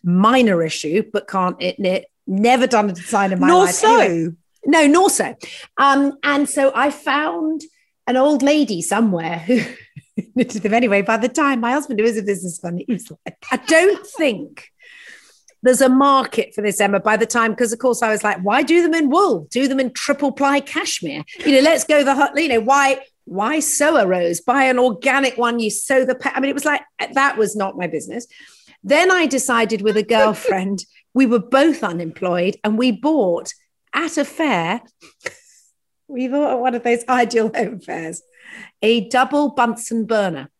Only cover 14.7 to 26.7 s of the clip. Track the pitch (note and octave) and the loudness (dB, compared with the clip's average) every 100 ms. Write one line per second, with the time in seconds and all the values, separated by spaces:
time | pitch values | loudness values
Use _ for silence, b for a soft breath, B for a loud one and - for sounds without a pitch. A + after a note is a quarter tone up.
14.7 | _ B B B B B B B B B3+ | _ B B B B B B B B 0
15.7 | B3+ C4 C4 C#4 C4+ B3 - G3+ - G#3 | 4 4 4 4 2 0 -4 -4 -4 -4
16.7 | G3 G3+ G3 G3+ G#3+ A3+ A#3+ A3+ A3 A#3+ | 0 0 0 0 0 0 0 -2 0 -4
17.7 | A3+ C4 A#3 A3+ G#3+ G#3 F3+ F#3 A#3+ D4+ | 0 -2 0 0 0 -2 -2 0 0 2
18.7 | E4+ E4+ E4 D4 D#4 G4 G#3 D3+ A#3+ C4+ | 2 4 2 2 2 2 0 -4 -2 -2
19.7 | C4+ B3+ - - C#4 C#4 C4+ C#4 C#4+ C#4 | 0 -4 -4 -4 -2 -2 0 0 0 -2
20.7 | D#4 G4+ - E3 D4 C#4+ B D4+ C4+ D4 | -8 -6 -6 -8 -10 -12 B 2 4 4
21.7 | D#4+ - D4+ C#4 C4+ C#4 C#4 D#4+ A#3 G#3+ | 2 2 2 2 2 0 0 0 0 2
22.7 | C#4 C#4 C4 - _ - F#3 G#3+ D#4 - | 2 2 0 -6 _ -12 -6 -2 -2 -2
23.7 | - D4 D#4 G3 F3+ E3+ E3+ - C4 C4 | 0 2 2 2 0 -2 -4 0 2 2
24.7 | B3+ B3+ G3 C#4 C4+ C4+ A#3+ A#3+ A#3+ A3 | 2 0 0 0 0 0 0 -2 -2 -4
25.7 | - - C4 B3+ B3+ C#4 C4+ C4+ C#4 D4+ | -6 0 0 2 -2 -4 -2 -2 -2 -2